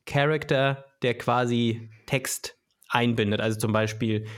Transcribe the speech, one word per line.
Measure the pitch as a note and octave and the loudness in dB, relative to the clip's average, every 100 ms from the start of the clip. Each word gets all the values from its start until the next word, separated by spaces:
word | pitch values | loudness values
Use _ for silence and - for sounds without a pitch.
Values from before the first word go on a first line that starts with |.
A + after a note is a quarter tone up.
| - | -4
Character, | C#3+ C#3+ D#3 D3 C#3 C#3 C3+ - _ | 0 2 0 0 2 2 0 -8 _
der | B2+ A#2+ | -2 0
quasi | - A#2+ B2 A#2+ A#2 A2+ A2+ - - | 0 2 2 2 2 0 -8 -18 -4
Text | C3+ C3 - - - _ _ - | -4 -2 -8 -10 -16 _ _ -4
einbindet. | B2 A#2+ A2+ G#2 G#2+ | 0 2 2 0 0
Also | A2 A2 | -2 -2
zum | A2 | 0
Beispiel | A2 A2 A2 A2+ G#2+ G#2+ | 0 0 -2 -2 -2 -4